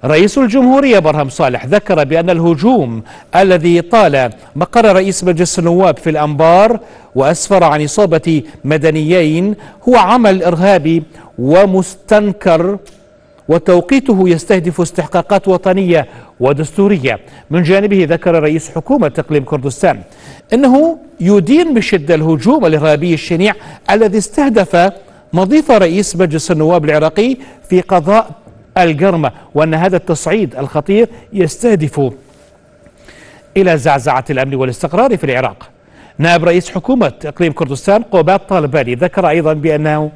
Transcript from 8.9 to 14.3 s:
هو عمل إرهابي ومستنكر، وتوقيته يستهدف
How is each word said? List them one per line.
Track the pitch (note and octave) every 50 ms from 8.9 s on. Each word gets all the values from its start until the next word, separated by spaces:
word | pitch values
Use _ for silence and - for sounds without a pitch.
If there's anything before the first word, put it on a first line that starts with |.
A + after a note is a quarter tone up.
| D#3 D#3 D3+ D3+ F3 F#3 E3 D3+ D#3 E3 F3+ G3+ G#3+ - - - - - - B3
هو | B3
عمل | A#3 G3 F3+ A3+ B3+ A#3 G#3 F#3+ F#3+ E3+
إرهابي | F3 E3+ D#3+ F3+ G3+ G3+ F3 C#3+ D#3+ E3 D#3+ D#3 - - - - - _ -
ومستنكر، | A#2+ C3+ D#3 F3+ G3+ G3+ F#3 F#3+ F3+ - - - - - A3+ G#3 G#3 G#3 F#3 G3+ - F#3+ E3 D#3+ E3+ F#3 G3+ G3 - - - _ _ _ _ _ _ _ _ _ _
وتوقيته | - D#3 E3+ - - F3+ F3 E3+ F3 C#4 C#4 - - A3 F#3+ F#3
يستهدف | F3+